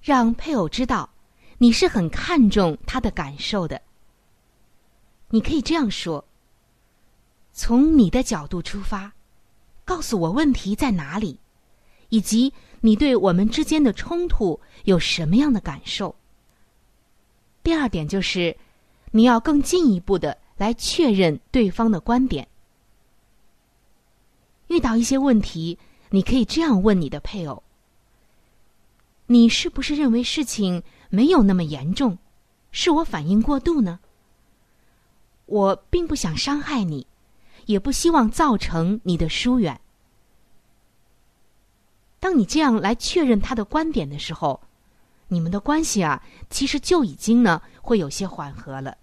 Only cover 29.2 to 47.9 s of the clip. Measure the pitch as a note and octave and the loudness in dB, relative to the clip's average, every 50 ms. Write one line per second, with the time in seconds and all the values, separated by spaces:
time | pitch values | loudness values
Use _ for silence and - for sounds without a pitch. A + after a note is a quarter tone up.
29.2 | _ - A#3+ A#3+ A#3 A#3 - - - E4+ - C4+ C4 - D4 D4 D4+ B3+ A3 A#3+ | _ 4 6 6 6 6 4 0 -4 -6 -6 -6 -4 -4 -2 0 0 0 0 0
30.2 | B3 - - D#4 C#4 - - - G3+ F#3 F3+ F3 - - _ _ - _ - F#3+ | -2 -2 -4 -4 -4 -4 -4 -4 -2 -2 -4 -6 -8 -14 _ _ -10 _ 0 2
31.2 | B3 D#4 F#4 D4+ G#3 G3 F#3+ F3+ E3+ D3 D3+ C3 C3 D#3+ G3 - C#4 A#3 F3 - | 4 6 6 6 6 6 4 2 0 -4 -8 -8 -6 -6 -2 -2 -2 -2 -2 -4
32.2 | _ _ _ _ _ _ _ _ _ _ - - - F4+ D4+ D#4 E4 - - E3 | _ _ _ _ _ _ _ _ _ _ -8 -2 0 2 2 2 0 -2 -6 -6
33.2 | C#3+ D#3+ G3 G#3+ A3+ - C#4+ C#4 - E4+ E4+ D4 A3 F3 E3+ F3+ _ _ _ _ | -2 0 2 2 2 2 0 0 0 0 2 2 0 0 -2 -10 _ _ _ _
34.2 | _ _ _ _ _ _ _ _ _ _ _ _ _ _ _ _ _ _ _ _ | _ _ _ _ _ _ _ _ _ _ _ _ _ _ _ _ _ _ _ _
35.2 | _ _ _ _ _ - G#3 G#3 G3 G3 F#3+ - _ _ - F4 E4+ D#4+ D#4 - | _ _ _ _ _ -4 0 2 2 2 0 -2 _ _ -2 -2 -2 -2 -4 -4
36.2 | - - - - - C#4 C#4+ D4 C#4+ - D4+ A#3+ G3 E3+ D3+ C3+ - _ _ _ | -4 -4 -4 -4 -4 -4 -4 -4 -4 -4 -4 -4 -2 -4 -6 -8 -12 _ _ _
37.2 | _ _ _ _ _ - - - - - G#3 F#3+ - C#4 B3 - - E4+ E4 D4 | _ _ _ _ _ -20 -20 -16 -4 -2 -2 -2 -2 -2 -4 0 0 2 4 4
38.2 | A3+ G#3+ - - E4 D4 A3+ - - - E3+ E3 E3 F3+ G#3 A3+ - F3+ F3 D#3+ | 2 2 2 0 2 2 2 0 -2 -4 -2 -2 -2 -2 -2 -4 -2 -4 -2 -2
39.2 | E3+ D#3+ - - - B3 B3+ B3+ G#3 D#3 B2 - _ _ _ _ _ _ _ _ | -2 -4 -4 -4 -2 0 0 0 0 -2 -4 -10 _ _ _ _ _ _ _ _
40.2 | _ _ _ _ _ _ - - _ _ _ _ _ _ _ _ _ _ _ _ | _ _ _ _ _ _ -20 -20 _ _ _ _ _ _ _ _ _ _ _ _
41.2 | _ _ _ _ _ _ _ _ _ _ _ _ _ _ _ _ _ _ _ _ | _ _ _ _ _ _ _ _ _ _ _ _ _ _ _ _ _ _ _ _
42.2 | - F#4+ F4+ C#4 G3 - - D4+ D#4 C4+ A3+ G#3+ D#3+ F#3+ - - - - - F4+ | -4 0 2 2 0 2 0 2 2 2 2 0 0 -2 -4 -2 -6 -4 -2 0
43.2 | D#4 B3+ A3+ G#3 - - C4 A3 G3+ _ - D#4 D#4+ A3 - A#3+ D#3 C3+ C#3+ C#3+ | 2 2 2 2 0 -2 -4 -6 -6 _ -2 -2 -2 -2 -2 -4 -6 -6 -10 -12
44.2 | - - E3 - E3+ D3 C3 - - - _ _ _ _ _ _ _ _ _ _ | -10 -10 -8 -4 -4 -4 -4 -4 -12 -20 _ _ _ _ _ _ _ _ _ _
45.2 | _ - F#3 E3+ E3 E3 F#3 G3+ - - D4 D#4+ D#4+ - - G#3 F3 D3+ C#3 - | _ -6 -4 -4 -2 -4 -6 -4 -2 -2 0 0 0 -2 -2 -2 0 0 -2 -4
46.2 | - - _ - - - - - C4+ C4+ - C#4+ - - F4+ E4+ C4+ F3 C3+ - | -6 -20 _ -20 -18 -10 -6 -4 -4 -2 -4 -6 0 0 0 2 2 -2 -4 -8
47.2 | - G#3+ A#3 A#3+ A#3+ G3 E3 D#3+ - - _ - - - | 0 2 4 4 4 4 2 0 -6 -18 _ -18 -4 -2